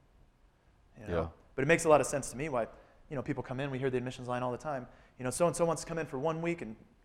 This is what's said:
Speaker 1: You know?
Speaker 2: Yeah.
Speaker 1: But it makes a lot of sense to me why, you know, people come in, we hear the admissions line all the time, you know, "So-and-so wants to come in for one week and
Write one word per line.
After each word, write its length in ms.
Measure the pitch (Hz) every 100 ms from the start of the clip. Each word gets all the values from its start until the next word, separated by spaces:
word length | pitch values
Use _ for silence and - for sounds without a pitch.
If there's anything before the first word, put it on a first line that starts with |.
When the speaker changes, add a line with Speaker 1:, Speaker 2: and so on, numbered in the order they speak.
| - - - _ _ _ _ - - -
Speaker 1:
You 60 | 107
know? 120 | 85
Speaker 2:
Yeah. 60 | 80 - -
Speaker 1:
But 80 | -
it 60 | 139
makes 160 | 165
a 40 | 165
lot 120 | 147
of 60 | 123
sense 240 | 143 123
to 60 | 117
me 120 | 156
why, 180 | 127 110 - - - -
you 60 | 147
know, 60 |
people 200 | 117 135
come 180 | - 127
in, 100 | 143
we 80 | 131
hear 120 | 135
the 80 | 123
admissions 300 | 123 123 123
line 140 | 123
all 80 | 123
the 60 | 120
time, 280 | 156 139 123 - - -
you 60 |
know, 60 | 127
"So-and-so 340 | 123 175 -
wants 180 | 170 165
to 60 | -
come 100 | 165
in 80 | 147
for 120 | 135
one 220 | 151 160
week 200 | 170 165
and 120 | 113 110 - -